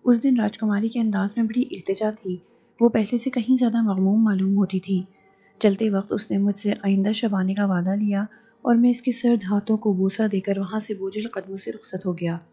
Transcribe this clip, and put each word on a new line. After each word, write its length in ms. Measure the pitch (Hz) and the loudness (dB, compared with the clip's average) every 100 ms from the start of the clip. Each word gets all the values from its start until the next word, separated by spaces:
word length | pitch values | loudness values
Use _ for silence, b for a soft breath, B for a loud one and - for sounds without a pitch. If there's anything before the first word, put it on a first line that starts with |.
| 240 | 4
उस 120 | 240 | 2
दिन 200 | 277 247 | 4 2
राजकुमारी 520 | 208 - 220 202 226 | 0 -2 -2 0 -2
के 100 | 240 | -2
अंदाज 340 | 220 196 196 233 | 0 0 -2 0
में 100 | 220 | 0
बड़ी 140 | 233 | 0
इल्तिजा 500 | 240 196 - 196 214 | -2 -6 -6 -2 -2
थी। 300 | 214 190 180 b b b _ | -4 -8 -8 b b b _
वो 100 | 233 | 4
पहले 280 | 233 208 240 | 4 0 -2
से 120 | 262 | -2
कहीं 260 | 247 220 254 | -4 0 2
ज़्यादा 240 | 240 233 | 2 2
मगमूम 420 | 220 190 190 214 | 0 2 2 4
मालूम 320 | 220 190 190 196 | 4 2 2 2
होती 240 | 190 190 | 2 -2
थी। 260 | 180 185 180 b b b b _ | -2 -2 -2 b b b b _
चलते 280 | 214 196 220 | 2 2 0
वक्त 220 | 196 196 | 0 -2
उसने 260 | 208 - 202 | -6 -2 0
मुझसे 380 | 202 202 208 - 202 | 0 0 -4 -2 0
आइंदा 260 | 196 196 | 2 2
शब 240 | 214 220 196 | 0 0 0
आने 200 | 185 196 | 0 0
का 100 | 202 | 0
वादा 280 | 180 180 202 | 0 0 0
लिया 320 | 208 196 214 b b b - | 0 -2 -4 b b b 2
और 120 | 233 | 4
मैं 120 | 247 | 4
इसके 220 | 240 - | 2 -2
सर्द 320 | 240 240 233 | 0 0 0
हाथों 340 | 185 202 202 214 | 0 -2 0 0
को 160 | 214 | 2
बोसा 340 | 185 190 - 220 | 2 0 0 0
देकर 320 | 196 202 196 | 0 -2 -4
वहाँ 200 | 190 214 | -2 -6
से 140 | 214 | -6
बोझिल 340 | 196 190 202 226 | -6 -6 -6 -6
कदमों 300 | - 190 190 | -8 -10 -10
से 140 | - | -10
रुखसत 340 | 220 - 185 190 | -10 -10 -6 -6
हो 80 | |
गया। 260 | 165 170 170 - | -4 -4 -6 -10